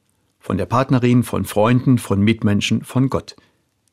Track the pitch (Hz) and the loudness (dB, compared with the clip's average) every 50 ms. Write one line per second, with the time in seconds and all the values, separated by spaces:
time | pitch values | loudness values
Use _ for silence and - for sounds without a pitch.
0 | _ _ _ _ _ _ _ _ - - 104 95 92 - 117 123 135 - 139 123 | _ _ _ _ _ _ _ _ -8 -6 -4 -4 -4 -2 0 -2 0 0 0 0
1 | 117 123 123 123 110 - - 95 95 - - 104 104 117 123 127 - 139 127 113 | 2 2 2 2 0 0 -4 -6 -6 -2 0 0 2 2 2 2 2 2 2 0
2 | - - 101 98 101 113 113 110 - 104 101 101 - - 110 113 - - - 127 | 0 -2 0 2 2 2 0 0 0 0 0 0 0 -2 -2 -4 -4 -4 -2 -2
3 | 135 131 - 82 - - - _ _ _ _ _ _ _ _ _ _ _ | -2 0 -2 -6 -6 -10 -18 _ _ _ _ _ _ _ _ _ _ _